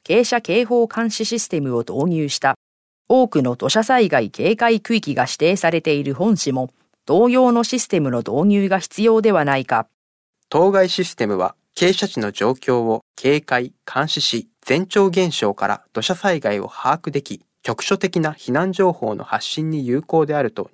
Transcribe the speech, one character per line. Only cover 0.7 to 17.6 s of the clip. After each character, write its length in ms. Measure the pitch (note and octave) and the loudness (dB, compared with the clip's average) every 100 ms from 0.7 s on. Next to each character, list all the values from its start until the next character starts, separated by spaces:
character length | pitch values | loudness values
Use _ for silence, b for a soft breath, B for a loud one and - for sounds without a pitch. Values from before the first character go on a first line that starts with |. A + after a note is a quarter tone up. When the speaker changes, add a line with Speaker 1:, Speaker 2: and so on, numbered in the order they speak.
| A#3+ A3+ | 2 0
Speaker 1:
監 240 | A3+ A#3 | -2 -4
視 140 | - | -4
シ 160 | A3 A#3 | -4 -4
ス 80 | - | -4
テ 120 | E3 | -4
ム 160 | C3+ A#2+ | -2 -2
を 40 | |
導 240 | A#2 G#2+ F3 | -2 -2 0
入 220 | D#3+ D3 | 0 -2
し 100 | - | -2
た。 160 | C3+ - _ _ _ _ - | -2 -2 _ _ _ _ 0
多 180 | B3+ B3 | 2 4
く 160 | D3+ | 2
の 140 | B2+ B2 | 0 -2
土 120 | - | 0
砂 140 | G#3+ | 0
災 260 | A3+ B3+ G3 | 2 2 4
害 220 | C#3 G#2+ | 2 0
警 240 | - D3+ | -2 0
戒 260 | A3 A#3 A3+ | 2 2 0
区 140 | - | 0
域 220 | A3+ D3 B2+ | -2 -2 -2
が 80 | |
指 140 | B2 - | -4 0
定 180 | D#3+ G3 | 0 2
さ 160 | E3 | 0
れ 80 | E3 | 0
て 140 | D#3+ | 0
い 100 | C#3+ | -2
る 100 | C#3 | -2
本 220 | C3+ G#3 G3 | -2 0 0
市 160 | C#3+ | 0
も、 180 | C3 B2+ _ _ _ | -2 -4 _ _ _
同 260 | - E3+ A#3+ | 0 4 4
様 200 | B3+ B3+ | 4 4
の 140 | A#3 | 2
シ 160 | A3+ B3+ | 0 -2
ス 80 | - | 0
テ 100 | F#3 | 0
ム 140 | C#3 | 0
の 60 | A#2+ | -2
導 260 | G#2+ A#2+ G3+ | -2 0 2
入 220 | G3+ G3 | 2 2
が 100 | F#3+ | -2
必 240 | - - | -4 0
要 200 | A3+ A3 | 2 4
で 100 | A3 | 4
は 120 | F3+ | 2
な 120 | C#3+ C3+ | 2 0
い 100 | B2 | 0
か。 220 | A2+ - _ _ _ _ _ _ | -2 -2 _ _ _ _ _ _
Speaker 2:
当 200 | D3 F#3+ | 2 4
該 180 | G3 F#3 | 4 2
シ 160 | - | 0
ス 120 | F3 - | -4 -4
テ 100 | A2 | -2
ム 100 | F#2+ | -2
は、 200 | F2+ - _ | -2 -6 _
傾 180 | - F3 | 0 0
斜 200 | G3 G3 | 2 -2
地 80 | B2+ | -4
の 100 | G#2 | -6
状 220 | - G#2+ | -2 -2
況 300 | C3 - B2 | -2 0 0
を 220 | A2+ A2 - - | 0 -2 -6 -4
警 240 | C3 D3 | 0 0
戒、 340 | - B2 B2 - - | 0 -4 -4 -12 -8
監 140 | C3 D3+ | -4 -2
視 140 | - | -2
し、 280 | - A#2 - _ - | -2 -4 -8 _ -2
前 200 | C#3+ F#3+ | -2 0
兆 200 | G#3 G3 | 0 2
現 320 | F3 F3+ - | 2 -2 0
象 160 | G#2 | -2
か 140 | G2+ G2+ | -2 -4
ら 160 | G2+ _ | -6 _
土 100 | A#2 | -6
砂 140 | - F3 | -4 -2
災 240 | G3+ D#3+ | -2 0
害 180 | A2 G2+ | -2 -2
を 100 | G2 | -6
把 300 | - B2+ D#3 | -4 -2 -2
握 120 | D#3+ | -4
で 120 | C#3+ | -6
き、 200 | - G2+ _ _ | -6 -14 _ _